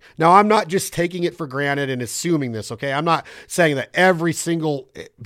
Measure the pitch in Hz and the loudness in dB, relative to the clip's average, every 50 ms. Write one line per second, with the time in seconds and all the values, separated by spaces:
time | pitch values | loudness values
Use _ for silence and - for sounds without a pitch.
0 | _ - _ - 160 170 180 202 208 214 214 214 208 156 175 190 - - - 165 | _ -12 _ 2 4 6 6 6 6 6 4 2 2 0 -2 -4 -4 -4 -4 -4
1 | 170 175 175 180 175 165 - - 165 139 123 139 143 143 139 143 139 131 131 123 | -4 -2 -2 -4 -4 -4 -4 -6 -10 -8 -4 -4 -2 -2 -2 -2 -2 -4 -4 -4
2 | 123 113 - - - 170 170 151 135 123 113 110 101 - 117 - - 139 135 143 | -6 -6 -8 -6 -2 -2 -2 0 -2 -4 -6 -8 -8 -10 -10 -8 -6 -4 -4 -2
3 | 160 170 165 143 - - - - - - - - 175 156 143 135 113 - - 170 | 0 0 0 -2 -2 -8 -18 -20 -16 -4 0 2 2 2 2 0 -4 -2 0 4
4 | 180 190 185 156 165 170 151 - - 170 170 165 156 156 147 135 127 _ - - | 4 4 4 2 0 -2 -2 -2 -4 -4 -2 -2 -2 -2 -4 -4 -6 _ -16 -18
5 | - - _ - 113 | -18 -18 _ -18 -14